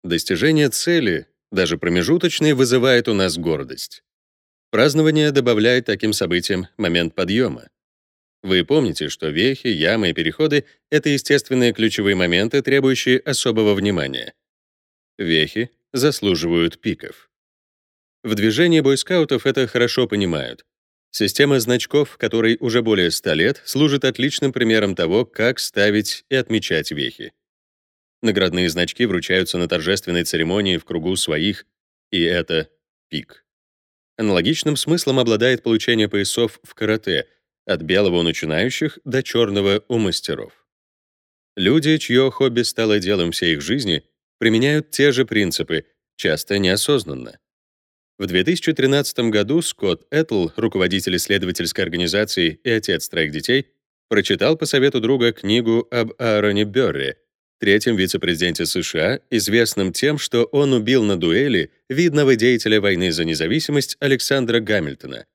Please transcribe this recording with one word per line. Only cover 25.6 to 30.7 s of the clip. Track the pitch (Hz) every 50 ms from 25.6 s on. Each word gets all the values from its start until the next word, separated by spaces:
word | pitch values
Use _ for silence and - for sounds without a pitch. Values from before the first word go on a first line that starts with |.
| - - _ 107 101 107 104 107 107 - - - _ _
и | 135
отмечать | 131 123 - 113 110 107 - 85 80 76 -
вехи. | 80 71 67 58 - - 57 - _ _ _ _ _ _ _ _ _ _ _ _ _ _ _ _ _ _
Наградные | - 113 98 98 95 90 82 90 92 85
значки | 78 90 87 85 - - 123
вручаются | 107 92 87 - - 92 92 92 - - 87
на | 87 85
торжественной | 90 85 78 85 - - - - 87 87 85
церемонии | - - 80 80 82 92 104 101 98